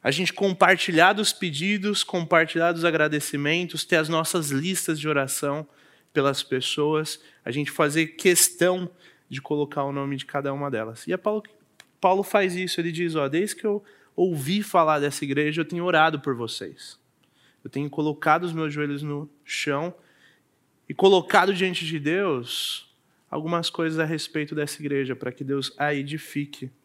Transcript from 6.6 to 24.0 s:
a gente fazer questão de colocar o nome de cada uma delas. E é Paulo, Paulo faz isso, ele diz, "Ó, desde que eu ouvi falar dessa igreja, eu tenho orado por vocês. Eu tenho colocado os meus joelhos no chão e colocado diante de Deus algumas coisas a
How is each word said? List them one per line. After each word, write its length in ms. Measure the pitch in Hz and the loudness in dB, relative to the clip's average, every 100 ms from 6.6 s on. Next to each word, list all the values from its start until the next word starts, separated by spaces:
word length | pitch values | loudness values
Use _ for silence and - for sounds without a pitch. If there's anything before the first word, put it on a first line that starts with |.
| 127 - 147 156 156 - _ _ | -4 -2 0 -2 -4 -10 _ _
a 60 | - | -8
gente 220 | 131 143 | -4 -6
fazer 380 | - 151 151 160 | 0 0 2 -2
questão 800 | - 190 175 - - 175 185 180 _ - _ _ | 0 2 4 2 2 2 2 -4 _ -20 _ _
de 140 | 135 | -16
colocar 420 | - 151 147 147 | -4 -2 -2 -4
o 80 | 139 | -4
nome 240 | 139 139 139 | -4 -4 -6
de 80 | |
cada 300 | - 147 139 | -6 -4 -4
uma 160 | 139 143 | -4 -4
delas. 380 | 120 110 113 - | -4 -6 -10 -6
E 60 | |
é 40 | 180 | -4
Paulo, 240 | 214 214 - _ _ _ - _ | -2 -4 -6 _ _ _ -20 _
Paulo 220 | 185 190 | 2 4
faz 340 | 196 214 190 180 | 4 2 2 0
isso, 240 | 185 - | -4 -2
ele 120 | 170 | -2
diz, 240 | 160 170 160 | -2 -2 0
"Ó, 120 | 139 | 0
desde 280 | 156 202 - | 0 -2 -2
que 100 | 220 | -2
eu 180 | 208 - _ _ - | -2 -6 _ _ 0
ouvi 460 | 180 160 135 202 | 0 0 0 -2
falar 380 | 202 180 160 151 | 2 4 4 4
dessa 240 | 143 143 | 0 -2
igreja, 380 | 143 139 151 156 | -2 0 0 0
eu 40 | 160 | -4
tenho 180 | 175 | -2
orado 360 | 175 165 160 156 | 0 4 4 2
por 160 | 143 123 | -4 -4
vocês. 640 | 113 - 90 69 - - _ _ _ _ _ _ | -4 -8 -10 -14 -20 -20 _ _ _ _ _ _
Eu 60 | - | -10
tenho 180 | 135 143 | -6 -6
colocado 540 | 139 151 147 - 160 | -2 -2 0 2 2
os 100 | 175 | 2
meus 180 | 160 156 | -2 -4
joelhos 300 | 147 147 143 | -2 -4 -4
no 260 | 147 147 147 _ | -6 -6 -8 _
chão 480 | - - - 139 170 180 _ _ _ _ _ _ _ _ _ | -10 -6 -2 -2 -2 -8 _ _ _ _ _ _ _ _ _
e 60 | |
colocado 580 | 151 190 190 175 202 185 | 4 8 8 6 4 6
diante 320 | 190 185 175 | 2 0 -2
de 140 | 160 160 | -4 -4
Deus 1000 | 143 175 196 135 117 - - - - _ _ _ _ | 0 0 0 -2 -4 -6 -6 -8 -12 _ _ _ _
algumas 440 | - 160 170 165 | -8 -2 -2 -2
coisas 260 | - 165 | -2 -2
a 80 | 160 | 0